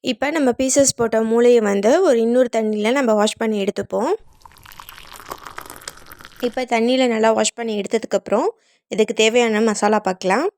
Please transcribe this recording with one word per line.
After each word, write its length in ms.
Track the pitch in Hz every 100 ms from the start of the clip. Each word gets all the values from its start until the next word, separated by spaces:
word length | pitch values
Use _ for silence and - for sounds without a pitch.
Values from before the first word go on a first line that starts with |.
இப்ப 260 | - 233 269 320
நம்ம 160 | 262 233
பீசஸ் 340 | 262 285 269 -
போட்ட 220 | 233 220 220
மூளையை 320 | 226 240 240 208
வந்து 240 | 202 202 311 381
ஒரு 100 | 240 226
இன்னொரு 260 | 247 247 226
தண்ணியில 340 | 220 214 208 269
நம்ம 180 | 254 214
வாஷ் 200 | 214 -
பண்ணி 160 | 226 214
எடுத்துப்போம். 480 | 196 202 196 190 247 427 - _ - - - - - - - - - - - - - - - - - - - - 247
இப்ப 160 | 240 254
தண்ணியில 340 | 226 226 262 254
நல்லா 180 | 220 220 220
வாஷ் 180 | 220 -
பண்ணி 140 | 233 208
எடுத்ததுக்கப்புறம், 680 | 196 226 - 196 - 202 359 - _ _ _
இதுக்கு 240 | 190 220 233
தேவையான 400 | 220 240 240 214 226
மசாலா 320 | 202 208 214 202
பார்க்கலாம். 360 | 185 185 202 349